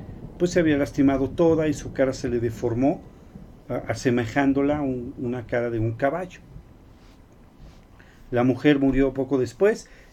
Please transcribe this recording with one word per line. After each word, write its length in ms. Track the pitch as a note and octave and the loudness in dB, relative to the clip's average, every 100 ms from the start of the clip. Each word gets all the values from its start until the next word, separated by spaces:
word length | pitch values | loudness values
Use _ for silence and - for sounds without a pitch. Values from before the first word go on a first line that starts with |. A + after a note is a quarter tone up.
| - - - - | -12 -16 -14 -4
pues, 100 | F3 | 0
se 80 | F3+ | 2
había 180 | D#3+ C#3+ | 4 4
lastimado 520 | C#3+ - C#3 C3+ C3+ | 0 2 4 4 0
toda 380 | - E3+ D#3+ D#3 | 2 4 4 2
y 80 | C#3 | -2
su 180 | - | -6
cara 200 | - C3 | 0 0
se 140 | C3 C3 | 0 -4
le 120 | A#2+ | -2
deformó, 640 | A#2 A2+ A#2+ A#2 C3+ F#3+ - - - - - - - | -2 -2 -4 0 0 0 -8 -20 -20 -20 -20 -20 -8
a-, 140 | B2+ - | -8 -6
asemejándola 840 | A#2+ C3+ A#2+ A2+ C#3+ C#3 C#3 C#3 D3+ | -4 0 0 -2 0 2 2 2 0
a 20 | |
un, 320 | C#3 B2+ B2 - | -2 -4 -8 -8
una 260 | A#2+ B2 A2+ | -6 -6 -4
cara 240 | B2 A#2+ | -4 -2
de 80 | A#2 | -2
un 120 | A2+ | -2
caballo. 460 | A2+ C#3 E3 F3+ - - - - - - - - - - - - - - - - - - - - | 0 -2 -2 -8 -14 -20 -20 -20 -20 -20 -20 -20 -20 -20 -20 -20 -20 -20 -20 -20 -20 -20 -20 -4
La 120 | A#2+ | 0
mujer 360 | B2+ A#2+ D3+ C#3+ | 2 4 4 4
murió 340 | C3+ C3 C3+ | 4 2 2
poco 240 | C3 C3 C#3 | 0 -2 0
después 500 | A#2+ - G3 A3 - - - | -2 2 2 2 -6 -20 -16